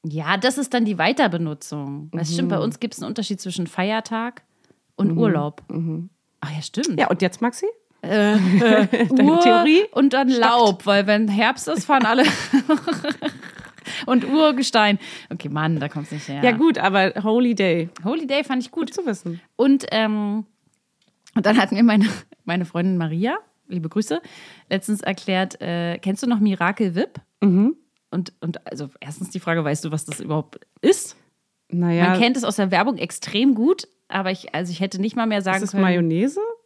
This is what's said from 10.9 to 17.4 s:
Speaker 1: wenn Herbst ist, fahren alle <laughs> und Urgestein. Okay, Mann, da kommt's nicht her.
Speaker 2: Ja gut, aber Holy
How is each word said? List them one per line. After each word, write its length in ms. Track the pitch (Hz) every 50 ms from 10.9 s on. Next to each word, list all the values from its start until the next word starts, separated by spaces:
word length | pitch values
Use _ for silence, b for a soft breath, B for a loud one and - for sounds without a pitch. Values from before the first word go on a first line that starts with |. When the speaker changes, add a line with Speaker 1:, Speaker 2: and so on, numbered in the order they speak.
| 202 202 202
Speaker 1:
wenn 200 | 202 208 208 226
Herbst 400 | 208 202 208 233 233 269 - -
ist, 180 | 302 311 - -
fahren 200 | - 294 269 240
alle 180 | 214 226 269 311
<laughs> 1800 | 302 - - - - - 277 - - 311 - - 349 320 185 170 294 294 - - - - - - - - - - - _ - - - - - -
und 200 | - 254 247 -
Urgestein. 760 | - 269 311 311 302 277 254 262 - - 233 214 208 202 196 B B B B B B
Okay, 180 | 185 175 - 147
Mann, 300 | 143 151 156 160 165 151
da 100 | 143 147
kommt's 220 | - 156 160 -
nicht 160 | 156 151 -
her. 140 | - 139 143 -
Speaker 2:
Ja 80 | 240
gut, 260 | 233 220 302 330 262
aber 360 | - - 196 190 202 190 190 - - 196
Holy 320 | 220 220 240